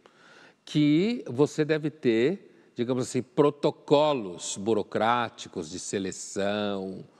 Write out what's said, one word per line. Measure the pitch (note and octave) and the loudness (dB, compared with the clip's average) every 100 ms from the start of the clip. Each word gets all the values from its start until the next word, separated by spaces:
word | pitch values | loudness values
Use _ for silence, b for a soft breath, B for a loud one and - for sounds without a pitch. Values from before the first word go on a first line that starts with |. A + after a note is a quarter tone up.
| B B B B B B - | B B B B B B -4
que | D3+ D3 D3+ G#3+ A#3+ - | 2 4 4 2 -2 -4
você | B2 D3 - | 0 0 0
deve | D3+ D#3 D3+ | 0 0 -2
ter, | - B2 A2+ C3+ G3 - _ _ - | -2 2 4 4 0 -8 _ _ -6
digamos | A#2+ B2+ A2+ | -2 -2 -2
assim, | B2+ | -4
protocolos | - - D3 C#3+ D#3 - - D3 D3+ C3+ F#2+ E2+ - - | -2 2 2 2 -2 -2 2 4 4 0 -4 -10 -10 -6
burocráticos | G2+ G#2 - G2+ A2 A#2+ A2+ - - F#2+ D#2+ | 0 0 0 0 0 0 -2 -8 -12 -10 -10
de | F2+ | -10
seleção, | - G#2 F#2+ - - G2+ G2+ G#2 G#2 G2 F#2+ F#2+ - _ | -6 -6 -6 -8 -10 -4 -2 -2 -4 -4 -8 -10 -16 _